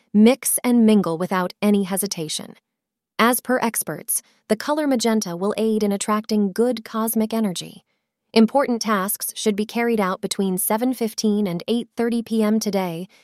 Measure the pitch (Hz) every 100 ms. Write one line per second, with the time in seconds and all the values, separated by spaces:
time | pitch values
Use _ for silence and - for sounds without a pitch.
0 | _ 208 220 269 - - 247 240 220 208
1 | 175 165 180 185 180 - 208 202 185 190
2 | 202 175 156 - - - _ _ _ _
3 | _ - 226 247 - 247 233 - - 151
4 | - - - _ - 214 - 302 294 247
5 | 226 220 185 170 196 - 220 214 208 202
6 | - 214 214 214 202 185 240 233 - 226
7 | 226 226 220 226 214 165 160 - _ _
8 | _ _ _ 226 220 277 254 233 214 208
9 | 196 - - - 220 202 214 233 233 220
10 | 185 190 196 - 196 185 - 214 254 247
11 | 226 - 214 208 196 170 - 233 - -
12 | 233 233 226 220 208 220 214 196 180 165
13 | 185 _